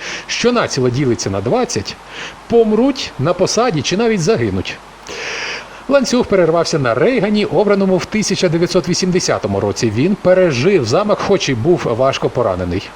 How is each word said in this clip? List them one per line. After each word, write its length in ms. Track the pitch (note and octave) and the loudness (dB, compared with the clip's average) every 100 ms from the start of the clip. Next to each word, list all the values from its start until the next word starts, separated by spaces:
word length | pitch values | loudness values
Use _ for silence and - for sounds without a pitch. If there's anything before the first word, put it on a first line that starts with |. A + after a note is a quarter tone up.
| - - - | -12 -12 -8
що 240 | - A#3 | -2 0
націло 380 | A#3+ C#3 C#3 B2 | 0 -2 0 0
ділиться 400 | A#2+ C#3 C#3 - | 0 0 0 -2
на 120 | G2 | -4
двадцять, 540 | G#2+ A3+ A#3 C#3+ - - - - - - - | -2 0 -2 -4 -6 -12 -16 -14 -14 -14 0
помруть 640 | A#3 A3 G#3+ C4+ C4 - - | 2 4 2 2 0 -6 -2
на 140 | C#3+ | -2
посаді 480 | E3+ F3 - B3 - | 0 0 2 0 0
чи 160 | - F3+ | -2 0
навіть 240 | A#3 G#3+ | 0 0
загинуть. 560 | D#3+ - A2+ F#2 - - - - - - - - - - - - - | 0 0 0 -2 -6 -10 -16 -20 -14 -12 -10 -8 -10 -12 -14 -10 0
Ланцюг 380 | C#4 A#3+ B3 - | 0 2 0 2
перервався 540 | F#3+ E3 E3+ D#3+ D#3+ | 2 4 2 0 0
на 140 | B2 | 0
Рейгані, 520 | A2+ F3+ C4 G3+ G#3 G3+ | 2 2 2 2 0 0
обраному 520 | D#3+ G3+ G3+ F#3+ F#3 | 2 2 2 2 0
в 80 | - | 0
тисяча 440 | G#3+ - F#3+ F#3 | -2 -2 0 0
дев'ятсот 400 | E3 F3 F#3 E3+ | 2 0 0 0
вісімдесятому 720 | F3 F#3 F3 - G#2+ G#2 G2 | 0 0 0 0 -2 0 0
році. 320 | G2+ F#2+ A#2 G#2+ | 0 0 -2 0
Він 200 | E3+ G#3 | 0 2
пережив 720 | F3+ F#3 F3+ A#2+ D#3+ F#3+ A2 | 4 4 4 2 2 2 2
замах, 340 | D3+ G#3+ F#3+ | 0 0 0
хоч 300 | - F#3+ - | 0 0 0
і 40 | |
був 280 | B2 C#3+ F3 | 0 2 2
важко 460 | C#3 A#2 C3+ C3 C#3+ | 0 0 0 0 -2
поранений. 600 | B2+ A2 F2+ F2+ F#2 - | 0 0 0 -2 -4 -6